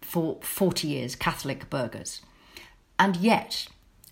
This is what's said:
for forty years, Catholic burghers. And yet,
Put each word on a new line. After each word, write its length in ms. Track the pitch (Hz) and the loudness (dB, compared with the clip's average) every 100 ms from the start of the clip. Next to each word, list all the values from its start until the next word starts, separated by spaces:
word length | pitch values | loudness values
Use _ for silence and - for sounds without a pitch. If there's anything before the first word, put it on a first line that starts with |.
for 360 | - 170 165 - | -4 0 0 -2
forty 480 | - - 185 - 151 | -6 2 2 2 -2
years, 260 | 139 123 - | -2 -4 -2
Catholic 540 | 175 - 135 131 - | -2 -2 -4 -6 -6
burghers. 520 | 143 117 - - - - - - - - - _ - | -4 -4 -6 -12 -14 -16 -20 -20 -20 -20 -20 _ 4
And 160 | 196 175 | 4 6
yet, 520 | 220 202 - - - - _ _ - | 4 4 2 -8 -10 -16 _ _ -8